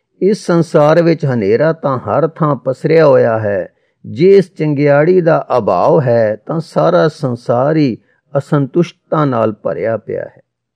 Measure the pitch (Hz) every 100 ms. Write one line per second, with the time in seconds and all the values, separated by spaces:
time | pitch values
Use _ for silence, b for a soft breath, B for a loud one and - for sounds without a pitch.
0 | _ - 185 220 - 170 160 160 147 160
1 | 165 165 139 123 98 113 151 160 143 135
2 | 104 117 147 - 156 131 135 127 156 160
3 | 151 127 120 110 107 98 85 _ _ _
4 | 113 107 185 196 185 - 156 143 143 143
5 | 156 185 165 151 - 123 104 90 120 165
6 | 123 117 110 110 - 160 160 165 156 175
7 | 165 - 135 117 - 123 139 160 143 101
8 | _ _ _ 143 - 147 139 175 170 -
9 | - 160 143 120 110 104 - - 104 110
10 | - 95 - _ _ _ _